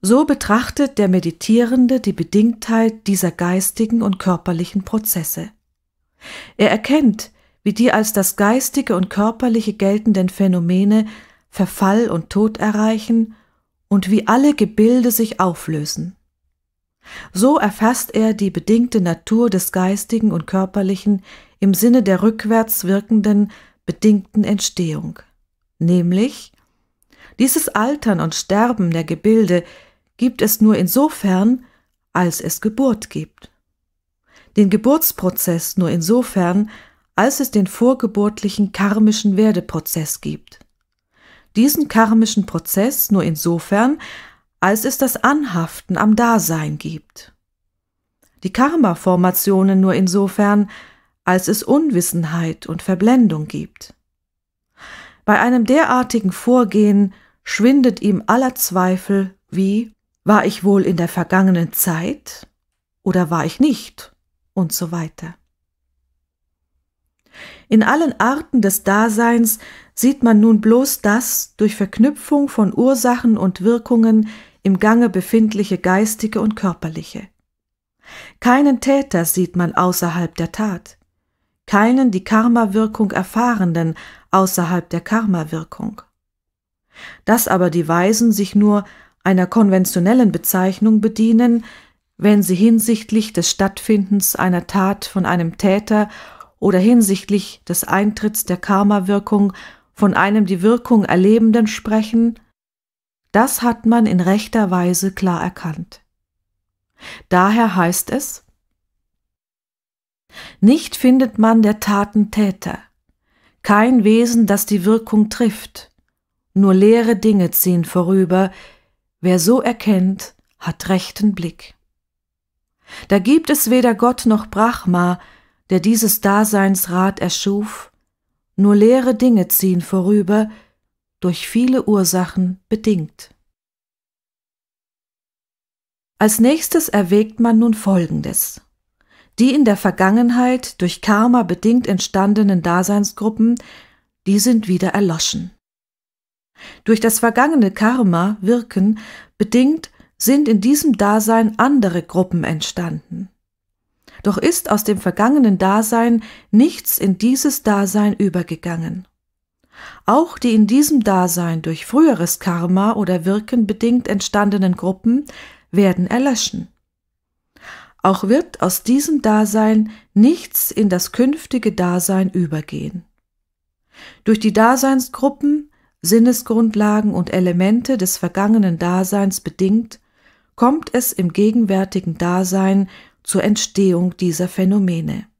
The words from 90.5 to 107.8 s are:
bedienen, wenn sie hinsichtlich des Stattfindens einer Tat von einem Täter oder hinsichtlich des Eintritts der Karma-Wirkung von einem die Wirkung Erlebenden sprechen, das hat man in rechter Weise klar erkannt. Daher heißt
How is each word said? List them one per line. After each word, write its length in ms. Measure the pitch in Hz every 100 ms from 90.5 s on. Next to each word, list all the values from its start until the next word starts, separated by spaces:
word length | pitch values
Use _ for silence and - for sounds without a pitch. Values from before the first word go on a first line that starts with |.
| 190 185 190 214 220
bedienen, 640 | 220 220 220 226 240 233 226 - _ _ _ _
wenn 260 | 208 208
sie 120 | 180
hinsichtlich 800 | 180 220 226 214 220 - 220 214
des 160 | - 170
Stattfindens 840 | - 196 196 - 214 190 202 -
einer 320 | - 185 175 170
Tat 380 | 196 190 202
von 220 | - 190 180
einem 320 | 175 165 -
Täter 500 | 202 196 208 214 208 - - - - _
oder 200 | 190 185
hinsichtlich 840 | 202 247 202 190 - 202 - - -
des 160 | 175
Eintritts 640 | - 190 208 208 208 214 -
der 100 | 180
Karma-Wirkung 960 | - 196 202 208 185 202 208 208 202 - - - _
von 220 | - 202
einem 320 | - 190 214 190
die 160 | 185
Wirkung 420 | 196 240 - 226
Erlebenden 640 | 190 170 190 226 226 226 214
sprechen, 720 | - - 220 214 226 233 226 _ _ _ _ _ _ _ _ _
das 300 | 202 262 -
hat 240 | 240 233
man 220 | 226 233 214
in 140 | 180
rechter 500 | 175 208 214 233 202
Weise 420 | 180 180 180 196
klar 300 | 190 190 170
erkannt. 580 | 175 - 165 156 170 - _ _ _ _ _ _ _ _ _ _ - - _
Daher 480 | 180 190 220 226
heißt 340 | 185